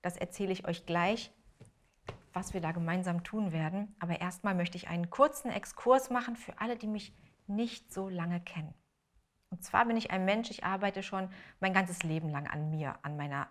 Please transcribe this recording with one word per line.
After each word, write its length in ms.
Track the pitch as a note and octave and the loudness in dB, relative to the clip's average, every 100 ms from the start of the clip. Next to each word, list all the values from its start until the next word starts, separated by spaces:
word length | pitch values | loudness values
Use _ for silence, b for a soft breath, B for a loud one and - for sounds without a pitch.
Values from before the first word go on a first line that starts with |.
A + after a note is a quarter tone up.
Das 140 | F3+ F3 | -4 -4
erzähle 360 | F3 - G3 | -6 -2 -2
ich 160 | F#3 - | 0 -2
euch 180 | E3+ - | -4 0
gleich, 460 | E3+ F3 A#3 - _ - _ - _ _ _ - - - | 2 4 2 -4 _ -20 _ -20 _ _ _ -14 -14 -8
was 220 | F3+ F#3 | -8 -4
wir 60 | F#3+ | -2
da 100 | E3 | -2
gemeinsam 540 | E3+ E3 F3+ F3+ E3+ | 0 0 0 2 0
tun 260 | F3 G#3+ G3 | -2 -2 0
werden. 420 | D#3+ D#3 F#3+ G#3 - | 0 0 -2 -6 -6
Aber 220 | E3+ E3+ | -4 -2
erstmal 340 | F3+ F3+ G#3 | -2 -2 0
möchte 220 | F#3 F3 F3 | 2 0 -4
ich 100 | - | -4
einen 240 | E3+ E3+ | -2 -2
kurzen 400 | - D4 - B3 | 6 6 6 -4
Exkurs 580 | G3+ - - A#3+ C4 C4 | -4 -6 -2 6 6 6
machen 280 | B3 B3 A#3 | -2 -2 -8
für 240 | - - | -10 -6
alle, 160 | A3+ A#3 | -4 -2
die 100 | G#3+ | -4
mich 260 | G#3+ - b b b - | -4 -6 b b b -4
nicht 440 | G3+ A#3 - - | 0 0 -4 -8
so 160 | - F#3+ | -6 -4
lange 300 | F3+ E3+ F3 | -2 0 -2
kennen. 340 | F3 E3 D#3 - _ _ _ _ _ _ _ | -4 -8 -8 -12 _ _ _ _ _ _ _
Und 140 | F3+ | -10
zwar 200 | - - | 2 4
bin 120 | A#3+ A3+ | 6 4
ich 160 | A3 | 2
ein 120 | F#3+ | 2
Mensch, 240 | F#3+ G#3+ A#3 | 4 2 0
ich 140 | - | -4
arbeite 400 | - F#3+ G3+ G3 | -2 0 0 0
schon 260 | F#3+ F#3+ F#3 B B B | -4 -4 -4 B B B
mein 160 | F#3+ | 4
ganzes 300 | F#3+ F3+ F3 | 4 4 -2
Leben 240 | E3 D#3+ D#3+ | 0 0 0
lang 180 | C#3+ D3 | -2 -2
an 240 | D3+ D#3 | -2 -2
mir, 300 | D#3 C#3+ - | 0 -2 -4
an 140 | D3 D3 | -6 -4
meiner 320 | D3 C#3 C#3+ | -4 -4 -6